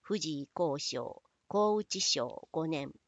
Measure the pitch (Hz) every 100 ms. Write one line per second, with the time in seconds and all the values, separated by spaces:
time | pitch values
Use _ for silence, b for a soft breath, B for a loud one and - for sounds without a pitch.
0 | - 208 156 147 139 - 175 143 - 131
1 | 120 - _ _ _ 196 208 214 208 196
2 | - - 123 - - 160 160 156 139 -